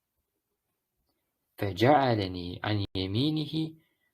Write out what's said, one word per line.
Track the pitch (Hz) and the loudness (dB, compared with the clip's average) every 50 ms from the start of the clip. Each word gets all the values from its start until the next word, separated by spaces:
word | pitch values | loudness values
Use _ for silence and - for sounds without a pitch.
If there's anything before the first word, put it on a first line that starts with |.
| _ _ _ _ _ _ _ _ _ _ _ _ _ _ _ _ _ _ _ _ _ _ _ _ _ _ _ _ _ _ _ - | _ _ _ _ _ _ _ _ _ _ _ _ _ _ _ _ _ _ _ _ _ _ _ _ _ _ _ _ _ _ _ -6
فَجَعَلَنِي | 107 98 90 92 110 127 151 135 135 127 117 104 98 92 92 90 87 87 90 - | -4 -4 0 2 4 6 6 6 4 2 2 0 0 -4 -4 -6 -8 -8 -10 -6
عَنْ | - 104 107 104 98 - - | -4 -2 -2 -2 -2 -4 -4
يَم۪ينِهِ. | 95 92 95 98 110 135 156 156 156 151 147 151 160 160 160 - - _ _ _ _ _ _ | -4 -4 -2 -2 0 0 0 0 -2 -4 -4 -4 -4 -4 -6 -8 -14 _ _ _ _ _ _